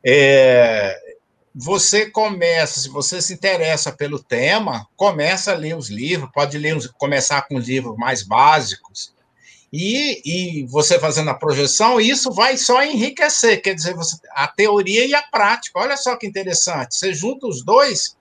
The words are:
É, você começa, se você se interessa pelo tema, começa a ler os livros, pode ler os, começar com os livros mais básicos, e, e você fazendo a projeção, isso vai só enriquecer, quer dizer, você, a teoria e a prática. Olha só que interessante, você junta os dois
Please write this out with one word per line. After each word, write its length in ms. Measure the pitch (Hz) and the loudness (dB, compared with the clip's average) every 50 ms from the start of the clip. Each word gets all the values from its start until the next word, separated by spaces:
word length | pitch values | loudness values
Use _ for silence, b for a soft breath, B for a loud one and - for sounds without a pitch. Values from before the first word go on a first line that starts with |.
| - | 4
É, 920 | 127 131 147 139 135 139 135 131 131 127 123 120 117 113 107 101 98 95 - - - - _ _ _ _ _ _ _ _ | 4 6 6 6 6 8 8 8 8 8 6 6 4 4 0 -2 -2 -4 -8 -14 -20 -20 _ _ _ _ _ _ _ _
você 560 | 131 120 156 196 190 - - 202 208 214 214 | -14 -4 -2 0 0 2 2 2 2 0 0
começa, 680 | _ 220 214 214 196 180 170 170 165 165 156 139 - - | _ -2 -2 -2 0 -2 0 0 2 0 0 -2 -4 -8
se 100 | 131 139 | -8 -8
você 320 | 131 143 135 - 180 185 | -6 -6 -6 -6 -4 -4
se 120 | 165 - 185 | -6 -6 -6
interessa 560 | - - 196 185 175 160 160 160 147 - 147 | -2 -2 -2 0 0 0 0 0 -2 -4 -6
pelo 260 | 131 _ 147 143 147 | -6 _ -6 -6 -6
tema, 720 | 135 _ _ 123 117 127 151 196 220 214 175 127 113 107 _ _ | -10 _ _ -2 0 2 2 2 0 0 -4 -6 -8 -10 _ _
começa 540 | - 190 202 180 151 147 160 190 185 - 214 | 0 0 0 2 0 0 0 0 -2 -2 -4
a 40 | 185 | -4
ler 220 | 160 156 156 165 | -4 -4 -8 -8
os 140 | 160 131 101 | -8 -10 -12
livros, 400 | 104 107 127 156 180 160 139 - _ | -10 -8 -4 -4 -4 -4 -6 -6 _
pode 240 | 143 143 139 143 | -2 -2 -2 -4
ler 180 | 151 151 151 160 | -4 -4 -4 -4
os, 120 | 151 - | -4 -6
começar 560 | - _ _ 143 139 147 135 131 - 147 139 - | -10 _ _ -4 -2 -2 -2 0 0 -2 -2 -2
com 140 | - 139 | -4 -8
os 100 | 127 117 | -6 -4
livros 280 | 120 131 131 127 120 110 | -4 -4 -4 -4 -6 -8
mais 280 | 107 120 127 131 127 98 | -6 -4 -4 -4 -4 -4
básicos, 920 | 95 110 120 135 151 156 156 123 - - - _ - _ - - - _ _ _ _ _ b b b b b b b | 0 4 6 6 6 6 4 0 -4 -10 -12 _ -20 _ -18 -18 -18 _ _ _ _ _ b b b b b b b
e, 500 | - 151 180 202 233 269 294 285 220 - - | -10 -6 -4 -2 -2 -2 -2 -2 -4 -6 -6
e 400 | 147 170 180 185 180 165 151 135 | -6 -6 -4 -4 -6 -6 -8 -8
você 340 | 120 123 151 151 - 180 170 | -2 0 0 2 4 2 2
fazendo 300 | 160 156 135 123 151 147 | 2 0 -2 -2 -2 -2
a 60 | 131 | -4
projeção, 680 | - - 151 139 135 143 131 - - 214 233 254 226 | -2 -2 -2 0 0 0 0 2 2 2 4 4 4
isso 300 | 214 233 277 254 - 262 | 2 2 2 0 -2 -4
vai 260 | 196 185 226 262 269 | 0 0 2 2 2
só 260 | 254 - - 247 254 277 | 0 0 2 2 2 2
enriquecer, 760 | - 302 220 226 285 269 - 320 302 - - - 233 208 - | 2 0 -2 -2 -2 0 0 0 0 2 2 2 2 2 2
quer 140 | - 196 190 | 0 -6 -4
dizer, 180 | 165 151 175 180 | -4 -6 -6 -6
você, 240 | 165 165 160 165 - _ - | -6 -6 -8 -8 -10 _ -10
a 160 | - 139 139 | -4 -4 -4
teoria 580 | - - - 202 214 208 208 190 185 202 226 247 | -4 0 0 2 4 4 2 2 2 0 0 2
e 80 | 269 285 | 2 0
a 80 | 294 | -2
prática. 580 | 285 - - 226 208 202 233 233 - - _ 180 | -2 -2 0 0 2 2 2 -2 -4 -8 _ -4
Olha 160 | 214 269 285 | -2 -2 -2
só 200 | 269 - 254 247 | -2 -2 -4 -4
que 120 | 240 226 | -4 -8
interessante, 680 | 196 190 196 190 185 170 160 - 185 170 147 123 - - | -8 -8 -8 -6 -4 -2 -2 -2 -2 -2 -6 -6 -6 -6
você 180 | - - 190 180 | -4 -4 -4 -4
junta 320 | 147 180 233 269 262 - | -4 -6 -6 -6 -6 -8
os 180 | 226 160 123 127 | -8 -8 -8 0
dois 540 | 156 220 262 285 269 202 151 - - - _ | 4 4 4 4 4 0 -4 -6 -6 -10 _